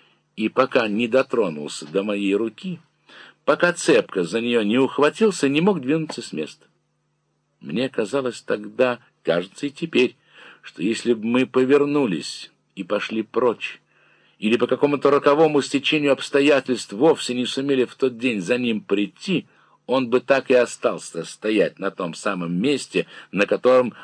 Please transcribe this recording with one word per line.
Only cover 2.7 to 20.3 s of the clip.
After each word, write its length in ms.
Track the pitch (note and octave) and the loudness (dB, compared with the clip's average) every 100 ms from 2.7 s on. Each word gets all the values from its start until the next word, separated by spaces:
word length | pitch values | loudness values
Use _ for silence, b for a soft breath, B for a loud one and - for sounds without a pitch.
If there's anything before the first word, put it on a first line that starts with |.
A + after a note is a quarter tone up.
| E3 _ _ B B B B | -12 _ _ B B B B
пока 280 | - D3+ F3 | -2 2 0
цепко 520 | F3 - A#2+ - F#2+ | 0 2 2 2 -4
за 160 | E2+ A2+ | -4 -4
неё 220 | A#2+ A#2+ | -2 0
не 160 | G#2 A#2+ | 2 2
ухватился, 720 | C3 - D3 - A3 F3+ C3+ | 0 2 0 2 0 2 0
не 120 | C#3+ | 2
мог 200 | F#3+ F3+ | 2 0
двинуться 420 | B2+ D#3+ D#3 - | 0 -2 -4 -10
с 100 | - | -10
места. 340 | D2+ D2 - _ _ _ _ _ _ _ _ _ _ | -10 -10 -12 _ _ _ _ _ _ _ _ _ _
Мне 280 | - G#2 C3 | -8 -4 -4
казалось 540 | - G#2 C#3 B2+ A2 | -4 -4 -2 -4 -6
тогда, 560 | - G#2+ G#2 A2 B2+ A#2+ b _ | -6 -6 -4 0 0 0 b _
кажется 440 | - E2+ F#2+ - C#3+ | -2 -2 -2 -8 -10
и 40 | |
теперь, 460 | - E3+ C3+ A#2+ - B B B B | -8 -2 2 0 -2 B B B B
что 180 | - - | -20 -6
если 300 | F#2+ A2 A#2+ | -4 -2 0
бы 120 | A2+ | 0
мы 220 | A2 B2 B2+ | 0 0 2
повернулись 1040 | B2+ C3 C#3+ C#3+ D3 B2+ D#2+ - - - _ _ | 2 4 4 2 0 0 -2 -6 -12 -16 _ _
и 80 | - | -14
пошли 400 | F2+ G2+ - A2 | -6 -4 -4 -6
прочь, 580 | G#2+ A#2 B2 G2+ - - b b b b b b | -4 0 0 0 -6 -14 b b b b b b
или 180 | G#2 A#2 | 0 2
по 100 | A#2+ | 2
какому-то 440 | B2+ D3 C#3+ C#3+ | 2 2 2 2
роковому 520 | C#3 C#3+ D3 D#3+ D3 | 4 4 4 4 2
стечению 500 | B2+ C#3 C3+ D3+ C#3+ | 0 -2 -2 0 2
обстоятельств 800 | C3+ - C#3 C#3+ C#3 - A#2+ - | 0 0 2 4 2 2 -4 -6
вовсе 420 | G2+ D#3+ - - | 2 2 2 -2
не 120 | B2 A#2+ | -4 -4
сумели 380 | - C#3 C3 | -4 -2 0
в 100 | A#2 | -2
тот 240 | - C3 A#2 | -2 -2 -2
день 220 | B2+ G#2+ | -2 -2
за 180 | F2 B2 | -2 -2
ним 220 | A#2+ G#2+ | -2 -4
прийти — 640 | - G2+ G#2 - - D#3 b b b b - | -2 -2 -2 -6 -4 -4 b b b b -4
он 220 | C3 B2 | -2 0
бы 120 | B2 | 0
так 300 | - | 2